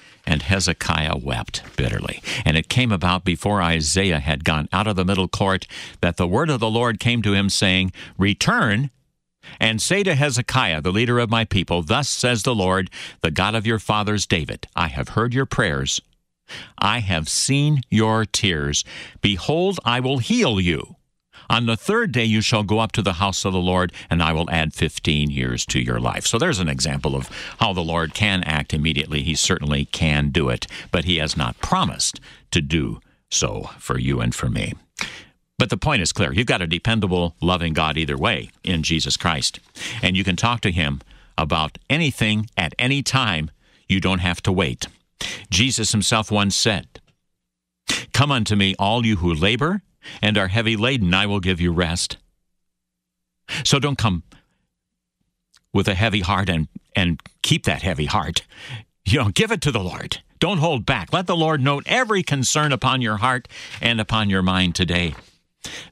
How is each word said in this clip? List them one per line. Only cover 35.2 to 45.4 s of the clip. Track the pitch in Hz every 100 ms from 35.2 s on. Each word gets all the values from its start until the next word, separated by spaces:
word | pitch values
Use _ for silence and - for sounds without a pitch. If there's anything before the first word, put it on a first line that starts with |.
| - _ _ -
But | 123
the | 110
point | 156 131
is | 80
clear. | - 78
You've | 76 123
got | 123
a | 85
dependable, | 85 - 113 98 90 85 -
loving | 85 90 85
God | 82 78 73
either | 76 69
way | 104 85 - -
in | - 85
Jesus | 78 80 69 -
Christ. | 87 76 - - - - - 113
And | 90 95
you |
can | 95 87
talk | 117 120
to | 104
him | 85 71 69 - - - -
about | 76 82 78 - -
anything | 156 156 - 110 107 107 -
at | 85 -
any | 123 139
time. | - 135 113 80 76 - _ _ -
You | 95
don't | 90 92
have | 90 -
to | -
wait. | 95 78 62 - - _ - - -